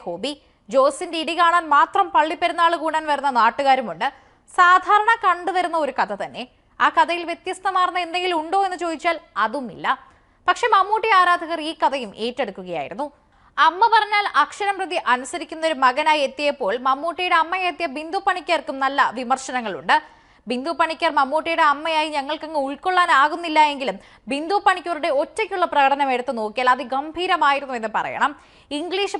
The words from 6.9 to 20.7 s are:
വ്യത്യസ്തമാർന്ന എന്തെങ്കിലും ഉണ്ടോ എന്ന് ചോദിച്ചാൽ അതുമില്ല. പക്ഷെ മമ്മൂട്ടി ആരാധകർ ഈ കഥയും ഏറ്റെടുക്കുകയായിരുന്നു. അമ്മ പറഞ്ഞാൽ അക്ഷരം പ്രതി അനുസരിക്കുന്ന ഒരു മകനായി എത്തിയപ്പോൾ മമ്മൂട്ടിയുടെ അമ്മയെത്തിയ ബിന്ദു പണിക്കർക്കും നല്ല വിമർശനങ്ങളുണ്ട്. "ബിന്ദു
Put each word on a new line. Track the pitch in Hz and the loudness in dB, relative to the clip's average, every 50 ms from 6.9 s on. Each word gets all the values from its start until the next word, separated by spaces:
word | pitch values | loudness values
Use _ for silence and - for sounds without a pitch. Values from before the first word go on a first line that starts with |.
| 302 339 320 302 339 349 339 | 4 2 2 2 0 -4 -4
വ്യത്യസ്തമാർന്ന | 320 339 339 _ 359 370 359 - 403 370 370 359 359 349 370 | -6 -8 -8 _ -8 -8 -6 -4 -2 0 0 0 0 0 -2
എന്തെങ്കിലും | 349 330 330 359 359 370 349 320 | -4 -4 -4 -4 -2 -2 -2 -2
ഉണ്ടോ | 311 330 370 392 392 | -2 0 0 0 0
എന്ന് | 381 359 339 | 0 -2 -4
ചോദിച്ചാൽ | 349 339 330 269 - 349 330 311 - _ - - | -6 -6 -6 -4 -2 -2 -2 -2 -6 _ -4 -2
അതുമില്ല. | 208 226 220 294 254 220 165 131 156 208 262 - - - _ _ _ _ _ _ _ - | -2 -2 -2 -4 -8 -10 -10 -6 -4 -2 -2 -4 -6 -14 _ _ _ _ _ _ _ 0
പക്ഷെ | 370 - - 480 | 0 2 2 2
മമ്മൂട്ടി | 427 392 370 403 415 440 - 440 | 4 4 4 2 0 0 2 4
ആരാധകർ | 415 370 359 359 349 349 339 311 339 320 | 4 4 6 4 2 0 0 -4 -6 -6
ഈ | 302 311 320 - - | -6 -8 -4 -2 -2
കഥയും | 294 254 277 247 202 180 | -2 0 -2 -6 -8 -8
ഏറ്റെടുക്കുകയായിരുന്നു. | - 214 240 247 - 262 226 - - 185 180 175 156 139 131 165 214 294 285 - _ _ _ _ _ _ _ _ - | -8 -6 -6 -4 -4 -6 -6 -6 -10 -10 -8 -6 -6 -6 -8 -8 -8 -10 -10 -10 _ _ _ _ _ _ _ _ 2
അമ്മ | 285 330 330 359 440 466 440 | 2 2 4 2 2 4 4
പറഞ്ഞാൽ | 440 415 415 415 415 415 392 - | 4 2 2 0 -2 -2 0 0
അക്ഷരം | 277 294 - - - 403 392 403 370 | 0 0 0 -2 -4 -4 -4 -2 -4
പ്രതി | 381 320 359 | -6 -6 -6
അനുസരിക്കുന്ന | 330 - 226 247 254 254 - - - - - 339 320 320 320 | -4 -2 0 0 -2 -2 -6 -10 -10 -10 -10 -8 -4 -4 -2
ഒരു | 311 | 0
മകനായി | 254 269 254 254 277 302 311 311 302 | 2 2 2 2 2 2 2 2 2
എത്തിയപ്പോൾ | 277 262 262 - 294 285 285 285 254 190 208 254 | 0 -2 -4 -2 -2 -2 -2 -2 -2 -2 -2 -2
മമ്മൂട്ടിയുടെ | 247 269 262 277 294 339 330 320 359 359 359 | 0 0 -2 0 -2 -4 -4 -4 -2 0 2
അമ്മയെത്തിയ | 330 320 330 359 381 370 349 349 359 339 | 2 2 0 -2 -4 -2 -4 -4 -4 -6
ബിന്ദു | 330 254 302 311 330 330 392 381 392 | -6 -6 -8 -8 -6 -6 -4 0 0
പണിക്കർക്കും | 370 359 294 - 339 302 277 - 277 269 | 0 0 0 0 -2 -2 -2 -4 -4 -2
നല്ല | 269 269 277 277 247 190 175 | -2 0 2 2 2 2 0
വിമർശനങ്ങളുണ്ട്. | 233 254 233 262 254 - - 262 254 233 214 180 147 131 190 269 302 - - - - _ _ _ _ _ - | -4 -4 -2 -2 -2 -2 -4 -6 -6 -6 -6 -8 -4 0 2 2 2 2 -2 -12 -20 _ _ _ _ _ -6
"ബിന്ദു | 247 247 269 330 | -6 -4 -4 -4